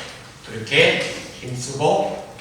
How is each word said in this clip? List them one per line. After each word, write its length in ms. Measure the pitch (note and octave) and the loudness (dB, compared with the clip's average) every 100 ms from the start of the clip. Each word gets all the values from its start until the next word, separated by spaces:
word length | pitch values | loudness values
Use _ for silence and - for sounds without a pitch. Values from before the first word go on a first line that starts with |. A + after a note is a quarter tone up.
| - - - - - | -10 -14 -18 -18 -12
그렇게 720 | A2 A2 C#3+ E3 - - - - - | -10 2 6 6 6 -2 -6 -10 -10
힘쓰고 960 | B2+ B2+ C#3 C#3 D3+ - - - - - | -8 -6 -6 0 2 4 0 -4 -10 -12